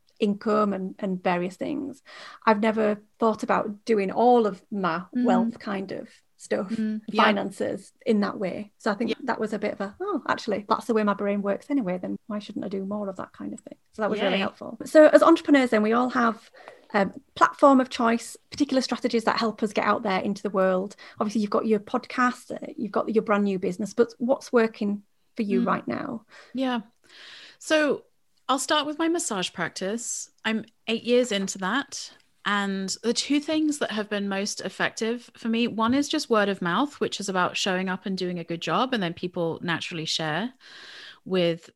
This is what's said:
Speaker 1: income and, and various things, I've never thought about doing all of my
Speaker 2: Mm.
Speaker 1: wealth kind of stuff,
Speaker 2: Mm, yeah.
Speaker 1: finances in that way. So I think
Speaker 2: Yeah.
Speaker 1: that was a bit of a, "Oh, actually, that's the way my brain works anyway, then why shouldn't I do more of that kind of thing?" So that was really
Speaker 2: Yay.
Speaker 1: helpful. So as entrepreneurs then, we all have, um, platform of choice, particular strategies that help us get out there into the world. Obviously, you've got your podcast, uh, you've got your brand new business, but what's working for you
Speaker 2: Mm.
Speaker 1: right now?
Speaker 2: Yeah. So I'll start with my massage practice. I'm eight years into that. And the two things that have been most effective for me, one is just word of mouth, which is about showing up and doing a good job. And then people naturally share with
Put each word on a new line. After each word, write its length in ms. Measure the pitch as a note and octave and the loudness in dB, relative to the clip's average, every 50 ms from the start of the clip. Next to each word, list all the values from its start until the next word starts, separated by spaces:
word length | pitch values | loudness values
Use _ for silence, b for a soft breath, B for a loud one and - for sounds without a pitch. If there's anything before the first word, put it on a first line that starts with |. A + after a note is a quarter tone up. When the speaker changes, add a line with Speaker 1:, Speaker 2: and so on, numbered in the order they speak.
| _ _ _ - | _ _ _ 0
Speaker 1:
income 540 | A3+ G3+ G3+ G3+ - A3+ G#3 G#3+ G#3+ G3+ | 0 0 0 0 0 2 2 2 2 2
and, 240 | G3 F#3+ F#3+ F#3+ - - | 0 -2 -6 -8 -8 -6
and 240 | G#3+ G3 F#3+ F#3 | -4 -4 -4 -2
various 320 | - F#3+ F3+ F3 F3 F#3 F#3 | 0 0 0 0 -2 -4 -6
things, 460 | - - - - - - - - - B B B B B B B B B | -8 -6 -6 -6 -6 -6 -8 -12 -14 B B B B B B B B B
I've 160 | A3+ A3 G#3 | 4 4 6
never 400 | G#3+ A3 G#3+ A3 A3 G#3 G#3 G#3 - _ _ - | 4 2 2 2 2 0 0 -2 -6 _ _ 2
thought 240 | A#3 A3+ G#3 G#3+ - | 2 2 2 2 0
about 400 | A3+ G3 F3+ - A3 G3+ - _ | 0 0 0 0 -2 -6 -6 _
doing 260 | - A3+ G#3 G3 F#3+ | 0 2 2 2 0
all 360 | F#3 G#3+ A3+ B3 B3 A#3+ A3+ | 2 4 6 6 6 6 4
of 140 | G#3 F#3+ - - _ | 2 0 -4 -10 _
my 320 | A3 G3+ F#3 E3+ D#3+ F3 F3+ - - | -4 -2 -2 0 -2 -2 -6 -6 -2
Speaker 2:
Mm. 80 | B3 B3 | 0 2
Speaker 1:
wealth 340 | B3 B3 A#3+ A#3 A#3 - - | 4 4 4 2 0 -2 -6
kind 320 | - A3 G3+ F#3+ G3 F#3+ | -8 -6 -6 -6 -6 -6
of 160 | - - - - - _ _ _ _ | -8 -10 -10 -14 -18 _ _ _ _
stuff, 340 | _ - - G#3+ G#3 G#3+ F#3 | _ -6 -4 -2 -2 -2 -4
Speaker 2:
Mm, 300 | A3+ A3 A3 G#3+ G#3+ G#3+ - | -4 -4 -2 -4 -4 -6 -8
yeah. 160 | - G3+ G#3+ | -2 2 4
Speaker 1:
finances 720 | G#3 G#3+ G#3 G3 G3 G3+ F#3+ - G#3 - - G3+ - - _ _ _ | 4 4 4 2 -2 -6 -6 -6 -4 -4 -4 -6 -10 -16 _ _ _
in 160 | - A3 G#3 | 0 2 2
that 160 | G3+ F#3+ - G#3+ | 2 0 -2 -4
way. 340 | G3+ F3+ - - G#3 - _ _ | -6 -6 -6 -8 -10 -14 _ _
So 120 | - A#3 | -4 -4
I 40 | G3+ | -2
think 160 | G3+ A#3 G#3+ | -2 -2 -4
Speaker 2:
Yeah. 60 | - - - | -4 -4 -4
Speaker 1:
that 120 | B3+ - - | -4 -4 -2
was 120 | A3 G#3 | -4 -4
a 60 | G#3+ G#3 | -4 -4
bit 140 | G#3 G#3 - | -4 -4 -4
of 60 | - | -4
a, 140 | G3 G3 G3+ - | -8 -8 -8 -8
"Oh, 200 | F4+ G#4 G4 C4+ - - | -6 -4 -4 -2 -2 -2
actually, 380 | G#3+ - - - G3 G#3 G#3 - | -4 -2 -2 -4 -4 -4 0 -2
that's 180 | A3 - - | -2 -2 0
the 80 | - A3+ | 0 0
way 100 | A3 G#3+ | 2 2
my 100 | G#3 G3+ | 2 0
brain 280 | G3+ G3+ G3+ G3+ G3+ | 0 -2 -2 -2 0
works 280 | G3 G3+ G3 G3 - - | 0 -2 -2 -4 -4 -2
anyway, 260 | C#4+ C#4 A3 F3+ F3+ F#3 | -2 -2 0 -2 -4 -4
then 180 | F#3 G3 G3+ - _ | -6 -8 -8 -10 _
why 140 | - G#3 G#3 | -10 -8 -8
shouldn't 240 | G#3 - G#3 - - | -8 -8 -8 -8 -6
I 40 | G3+ | -6
do 160 | G3+ G3 F#3+ | -6 -6 -6
more 240 | F#3+ G#3 G#3 G#3 G3 | -6 -6 -6 -6 -8
of 80 | F#3 | -8
that 160 | F#3+ - - | -10 -12 -14
kind 200 | - - G3+ G#3 G#3+ | -14 -12 -12 -12 -12
of 60 | A3+ | -12
thing?" 180 | - - - - _ _ | -16 -20 -20 -20 _ _
So 100 | _ - | _ -4
that 80 | A3 G3+ | -2 -2
was 100 | A3 G3+ | 0 0
really 120 | G#3 F#3+ F#3 | 0 2 2
Speaker 2:
Yay. 60 | G3 | 2
Speaker 1:
helpful. 380 | F#3+ - - - - - A#3 - - | 0 -2 -6 -8 -12 -12 -12 -12 -6
So 220 | C#4 - D#4 D4+ | 6 8 10 10
as 160 | D4+ - D4+ | 10 10 8
entrepreneurs 480 | - D#4+ E4+ E4 - - D4 C#4 B3+ A#3+ | 8 8 6 6 6 4 4 6 6 4
then, 120 | A#3 G#3+ | 2 2
we 100 | G#3 G#3+ | 2 2
all 180 | A3+ A#3+ B3+ B3+ | 2 2 0 0
have, 400 | B3 B3+ A#3 A#3 G#3+ G#3 - - B B B B B B B B | 0 0 0 0 0 -4 -10 -20 B B B B B B B B
um, 200 | - G#3 G3 F#3 - - - _ _ | 0 0 0 0 -2 -10 -18 _ _
platform 460 | - - - - - D4+ C#4+ C#4 B3+ | 4 4 4 6 6 8 8 8 6
of 80 | B3+ - | 4 0
choice, 480 | - - A#3 A3+ A#3 A#3 - - - - _ _ | -2 0 0 2 0 0 -4 -10 -16 -20 _ _
particular 320 | - - D4 - C4 C4 | -4 -4 -2 0 0 0
strategies 420 | B3 - B3+ - - A#3+ A#3+ A3+ A3 | 0 0 -2 -4 -2 0 0 2 2
that 140 | G#3+ - - | 2 0 2
help 240 | A#3 A3 G#3+ - | 0 -2 -2 -2
us 100 | A3+ G#3 | -4 -2
get 120 | - - - | 0 0 2
out 160 | G#3+ G#3 - | 2 0 0
there 180 | A#3 G#3 F#3+ F#3 | 0 0 0 0
into 220 | - G3+ G3 G3 | -2 -2 -4 -4
the 80 | - G#3 | -6 -2
world. 460 | G3+ G3 F#3+ F#3+ F#3 F#3 F#3+ G3+ - B B B B - | 0 2 2 4 2 2 -2 -4 -10 B B B B -4
Obviously, 220 | A3 G#3+ G3+ A3+ | -4 -2 0 0
you've 100 | G#3 G3+ | 0 2
got 160 | - - - | 0 0 2
your 140 | A3+ G#3+ G#3 | 2 0 0
podcast, 680 | G#3 - - A#3+ - - - - B3 B3 A#3+ - - - - | 0 -4 -6 -6 -6 -4 -2 0 0 0 0 -4 -10 -14 -12
uh, 180 | - - - - | -12 -12 -12 -8
you've 160 | - - G3+ | -8 -8 -4
got 160 | - A3+ - - G#3+ | -2 -2 -2 2 0
your 80 | A3 - | 0 2
brand 200 | - G#3 G3+ G3+ | 2 2 2 2
new 140 | G3+ G3 F#3 | 0 0 -2
business, 360 | F#3+ F#3 F3+ - G#3+ G3 - | -2 -4 -4 -4 -6 -2 0
but 180 | - A#3 - - - | 0 0 0 0 -4
what's 340 | B3 A#3 C4+ - - - | -2 0 0 -2 -2 0
working 500 | - A#3+ A3+ A3 A3 - G#3+ G3+ G3+ G3+ - _ _ _ _ _ _ | 2 2 4 2 0 -2 -4 -2 -2 -4 -8 _ _ _ _ _ _
for 60 | - | -6
you 200 | A3+ G3+ A#3+ A#3+ | -2 0 0 2
Speaker 2:
Mm. 40 | A#3 | 2
Speaker 1:
right 220 | - F3+ - - - | 2 0 -2 -2 -4
now? 360 | - - - - A#3+ A3+ - B B B B B | -6 -6 -6 -8 -10 -10 -12 B B B B B
Speaker 2:
Yeah. 280 | B B3 C4+ B3+ B3 A#3 G3+ - _ _ B B B B B B B B B B B B | B -4 -2 -2 -2 -4 -6 -10 _ _ B B B B B B B B B B B B
So 460 | - - D#4+ D#4 D4+ C#4+ G#3 - - _ _ _ _ _ _ _ _ - | -2 2 2 4 4 2 0 -2 -6 _ _ _ _ _ _ _ _ 0
I'll 100 | B3+ C4+ | 0 0
start 280 | - - D#4+ D4+ C#4 | 2 0 0 0 0
with 120 | D4 D4+ D4+ | -2 -2 -2
my 100 | E4 E4 | 0 0
massage 420 | E4+ E4+ E4+ - A3 F#3+ F3 - | 0 0 -2 -2 -4 -4 -4 -4
practice. 800 | - - E3+ D3 - - F#3 F#3+ G#3+ A#3 - - - - - - _ _ - | -4 -6 -6 -6 -4 -6 -6 -4 -4 -6 -6 -8 -8 -10 -10 -14 _ _ -4
I'm 220 | A3 A3 A3 - - _ _ _ - | -2 -2 -2 -4 -8 _ _ _ -6
eight 160 | A3+ - - | -6 -4 0
years 280 | A3 A#3+ B3 B3+ A#3+ | 2 2 2 2 2
into 240 | G#3 G3+ G3 F#3+ - G3 | 0 -2 -2 -4 -4 -4
that. 540 | F#3+ F#3 A3 C#4 C#4 - - - - - - _ _ _ _ _ - | -4 -2 -2 -2 -4 -6 -10 -12 -14 -14 -18 _ _ _ _ _ -4
And 480 | G3 G#3 G3+ G3+ G3 F#3+ F#3+ F#3+ F#3 - - | -2 -2 0 0 -2 -2 -4 -4 -6 -6 -4
the 120 | - A3+ A#3 | -4 -2 -2
two 260 | - - - C#4+ D4 | -2 0 0 0 0
things 380 | D4 - D#4 D#4 D#4 D4+ D4 - | 0 0 0 0 0 0 0 -2
that 120 | - - | -4 -4
have 180 | G#3 A3 G#3 G#3 | -2 -4 -4 -4
been 180 | G#3 G3+ G3+ G3+ | -4 -4 -4 -4
most 320 | G3 G3 G3+ G#3 - - | -4 -4 -4 -4 -6 -6
effective 720 | - F#3+ - - F#3 - - - A#3 A3 A#3+ B3 - - - | -8 -8 -4 -2 -2 -2 -2 -4 -4 -4 -4 -6 -10 -16 -16
for 140 | - - A#3 | -8 -4 -2
me, 180 | A3+ A3+ A#3+ | 0 0 0
one 280 | A3+ - G#3+ A3 A3+ B3+ | 0 0 0 0 2 2
is 140 | C#4 C#4+ - | 2 0 0
just 180 | - D4+ D4 - | -2 -4 0 2
word 220 | A#3 G#3+ G3+ G3+ | 2 2 2 2
of 100 | G3 F#3 | 0 -2
mouth, 400 | F#3+ E3+ E3+ G#3 C#4+ D4 - - | -2 0 2 2 0 -2 -2 -4
which 180 | A3 - - - | -4 -4 -4 -6
is 120 | G3 G3+ | -6 -2
about 260 | F#3+ F#3 F3+ - - | 0 0 0 0 0
showing 320 | - - G3+ F#3 F#3 F#3+ F#3+ | -2 -2 -2 0 -2 -2 -4
up 160 | F#3 F#3 - | -4 -6 -6
and 140 | G#3 F#3+ F#3 | -6 -4 -4
doing 200 | F#3 F3+ F3+ F3 | -4 -4 -4 -6
a 60 | E3 | -6
good 160 | - E3+ E3+ | -6 -8 -6
job. 320 | - E3 D#3+ F#3+ B3 B3+ | -2 0 0 0 0 0
And 100 | C4 A3 | 0 -2
then 120 | F#3 E3 F3 | -2 -2 -4
people 440 | - - F3 - F3+ E3+ E3 D#3 - | -6 -8 -6 -4 -4 -2 -2 -4 -4
naturally 420 | - F3 E3 D#3+ - - F3+ D#3+ D#3 | -4 -4 -4 -4 -4 -8 -8 -8 -6
share 480 | D#3 - - D#3+ D#3 D3+ E3 G#3+ B3 - B B B B B B B B B B B B B B | -4 -4 -4 -2 -2 -2 -2 -4 -6 -8 B B B B B B B B B B B B B B
with 460 | - F#3 F#3 F3 E3+ E3 E3 - - _ | -2 0 2 2 2 0 -2 -8 -18 _